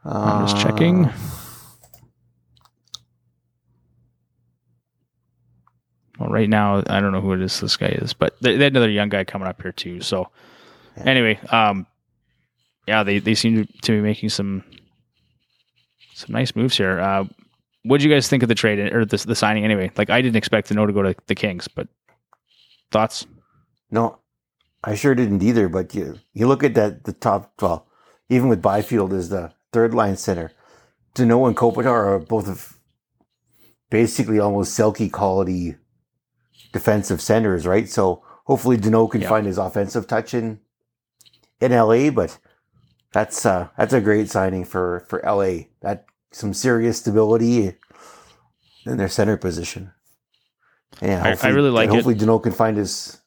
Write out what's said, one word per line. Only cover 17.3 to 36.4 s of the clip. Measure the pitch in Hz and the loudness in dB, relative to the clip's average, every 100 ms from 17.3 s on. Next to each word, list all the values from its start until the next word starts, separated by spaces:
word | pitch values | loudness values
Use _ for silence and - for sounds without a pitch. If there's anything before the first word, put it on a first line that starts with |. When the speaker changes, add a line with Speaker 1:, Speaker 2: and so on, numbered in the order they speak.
| - _ _ _ _ | -10 _ _ _ _
Speaker 1:
what | 113 143 | 0 4
did | 147 | 4
you | |
guys | 147 127 | 4 2
think | 139 | 0
of | 117 | 2
the | |
trade | 113 113 104 101 | 2 2 0 0
or | 117 | 0
the, | 107 101 104 | 0 0 -2
the | |
signing | 110 104 107 | 0 0 0
anyway? | 107 104 92 - | 0 0 -2 -2
Like, | 104 | 0
I | 113 | 2
didn't | 127 110 | 2 0
expect | - 107 - | 2 -2 0
Deneau | 107 107 | 0 2
to | |
go | 101 | 2
to | 95 92 - | 0 -2 -4
the | |
Kings, | 95 107 90 - | -2 -2 -6 -10
but | - - _ _ _ _ _ _ _ _ _ _ | -12 -12 _ _ _ _ _ _ _ _ _ _
thoughts? | 110 110 - - - _ _ _ _ _ | 0 0 -4 -16 -20 _ _ _ _ _
Speaker 2:
No, | 110 110 - _ _ _ _ _ _ | -2 -2 -4 _ _ _ _ _ _
I | - | -8
sure | 107 143 | 0 2
didn't | 127 113 101 | 2 2 2
either. | 101 117 95 | 2 2 2
But | 92 87 | 0 -4
you, | 104 71 - _ | -8 -8 -12 _
you | 104 120 | 0 2
look | 135 | 4
at | 143 | 2
that, | 113 104 - | 2 0 -2
the | - | -12
top, | - 120 98 - - | -4 -2 -2 -4 -4
well, | 95 82 _ _ _ _ _ | -2 -2 _ _ _ _ _
even | 127 127 | 2 2
with | 104 | 2
Byfield | 101 101 101 117 95 | 2 0 0 -2 0
as | 95 87 | -4 -4
the | 95 82 _ _ 117 | -6 -8 _ _ 0
third | 117 | 2
line | 117 104 95 | 2 0 -2
center. | - 87 82 _ _ _ _ _ _ | -4 -4 -6 _ _ _ _ _ _
Danault | - 120 120 131 | 0 4 4 2
and | 107 | 2
Kopitar | 120 110 127 120 101 | 0 2 0 2 2
are | 98 | 0
both | - 113 98 | -2 -4 -4
of | 90 - - _ _ _ _ _ _ _ _ _ _ _ | -10 -14 -20 _ _ _ _ _ _ _ _ _ _ _
basically | 110 117 - 110 107 | 2 2 0 0 2
almost | 104 101 92 - | 2 0 -2 0
Selke | 110 101 101 | 0 0 -6
quality | - 101 95 92 92 87 73 _ _ _ _ _ _ | -2 0 0 0 -2 -6 -10 _ _ _ _ _ _